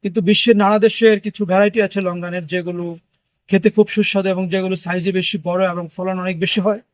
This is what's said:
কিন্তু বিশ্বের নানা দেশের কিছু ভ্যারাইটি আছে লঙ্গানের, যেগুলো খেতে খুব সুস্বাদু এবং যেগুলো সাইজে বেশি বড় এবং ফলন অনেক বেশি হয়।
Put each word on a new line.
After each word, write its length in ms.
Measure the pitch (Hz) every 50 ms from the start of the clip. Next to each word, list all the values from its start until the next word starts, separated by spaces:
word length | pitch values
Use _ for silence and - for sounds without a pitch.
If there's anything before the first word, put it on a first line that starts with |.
| -
কিন্তু 160 | 202 170 226 180 180
বিশ্বের 280 | 208 - - 233 233 202
নানা 160 | 208 196 214 214 202
দেশের 300 | 220 - - 226 220 214 202 -
কিছু 160 | 214 - - 208 170
ভ্যারাইটি 280 | 185 190 208 208 196 233 208
আছে 120 | 190 - 196 185 180
লঙ্গানের, 360 | 175 175 175 180 175 180 170 147
যেগুলো 320 | 175 180 175 175 180 175 175 170 170 170 _ _ _ _ _ _ _ _ _ _
খেতে 180 | 196 196 - 214 -
খুব 100 | 214 214 - -
সুস্বাদু 340 | 214 208 - - 196 190 190 185
এবং 100 | 180 190 175
যেগুলো 240 | 175 190 185 190 190 180 -
সাইজে 260 | 170 175 180 165 196 185 190
বেশি 180 | 180 - 208 190 151 175
বড় 140 | 175 180 190 185
এবং 120 | 175 175 175 160 _
ফলন 220 | - 185 190 190 185 180
অনেক 120 | 185 185 160 190
বেশি 160 | 185 - 214 180
হয়। 140 | 208 208 214 _ _